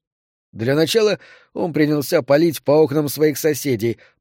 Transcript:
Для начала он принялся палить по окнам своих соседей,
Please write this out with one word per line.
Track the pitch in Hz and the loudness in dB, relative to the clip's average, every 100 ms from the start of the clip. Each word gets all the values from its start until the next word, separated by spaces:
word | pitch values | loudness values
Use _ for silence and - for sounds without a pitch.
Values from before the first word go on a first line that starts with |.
| _ _ _ _ _ | _ _ _ _ _
Для | - 113 | -6 -2
начала | 143 160 226 214 190 - - _ | 0 2 2 0 0 -8 -20 _
он | - 185 | -8 -4
принялся | 147 151 151 139 165 | 0 0 0 0 -2
палить | 127 143 170 147 | 2 2 2 0
по | - | 0
окнам | 147 156 147 147 | 2 2 0 -2
своих | 139 156 135 | 0 -2 0
соседей, | 160 147 139 117 117 110 _ _ | -2 -2 -2 -2 -2 -6 _ _